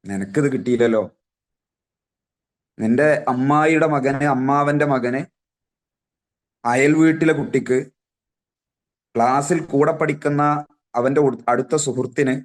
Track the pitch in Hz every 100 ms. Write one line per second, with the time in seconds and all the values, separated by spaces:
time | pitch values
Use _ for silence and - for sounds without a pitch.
0 | 95 98 98 147 143 131 110 120 117 110
1 | 98 _ _ _ _ _ _ _ _ _
2 | _ _ _ _ _ _ _ - 110 123
3 | 151 147 131 127 135 147 156 156 156 143
4 | 131 135 147 131 131 143 147 147 147 131
5 | 120 131 170 _ _ _ _ _ _ _
6 | _ _ _ _ _ _ 120 127 143 151
7 | 160 156 160 147 117 135 123 127 156 _
8 | _ _ _ _ _ _ _ _ _ _
9 | _ 113 120 135 147 165 - 139 151 160
10 | 156 151 143 143 147 147 147 _ _ 120
11 | 123 143 139 117 - 123 135 156 135 120
12 | 120 - 131 131